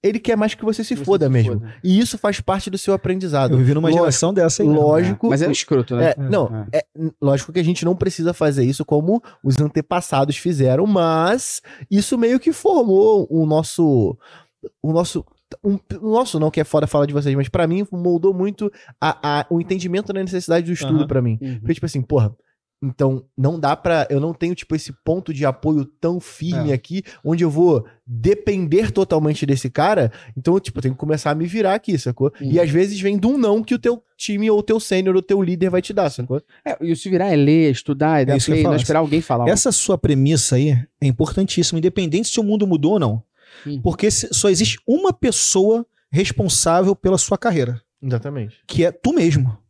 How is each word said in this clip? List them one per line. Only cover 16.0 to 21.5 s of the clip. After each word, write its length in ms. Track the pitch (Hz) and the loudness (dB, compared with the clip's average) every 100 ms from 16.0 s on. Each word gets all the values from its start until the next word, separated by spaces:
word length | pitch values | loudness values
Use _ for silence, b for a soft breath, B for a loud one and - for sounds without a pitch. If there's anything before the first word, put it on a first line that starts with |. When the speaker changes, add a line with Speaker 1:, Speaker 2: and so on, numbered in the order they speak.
Speaker 1:
o 100 | 214 | -2
nosso 280 | 226 254 156 | 0 0 -2
não, 100 | 156 | -2
que 120 | 160 | -2
é 20 | |
foda 240 | 151 151 147 | -2 -2 0
falar 180 | 151 143 | 0 0
de 60 | |
vocês, 220 | 143 143 139 | -2 -2 -2
mas 140 | 135 | -2
pra 180 | - 160 | -2 0
mim 180 | 180 202 | -2 -4
moldou 420 | 180 175 170 190 | -4 -2 0 0
muito 380 | 185 196 196 208 B B - | 0 -4 -4 -8 B B -4
a, 380 | 151 - 147 147 | -4 -2 -2 -2
a, 40 | - | 0
o 100 | 170 | -4
entendimento 540 | 170 190 180 185 208 | -2 -4 -4 -6 -4
da 80 | 196 | -6
necessidade 420 | 190 185 175 165 170 | -4 -6 0 -2 0
do 60 | |
estudo 280 | 175 139 156 | -6 0 0
Speaker 3:
Aham. 80 | 147 | 0
Speaker 1:
pra 140 | 135 | 0
mim. 160 | 123 110 | -2 -4
Speaker 2:
Uhum. 180 | 135 | -6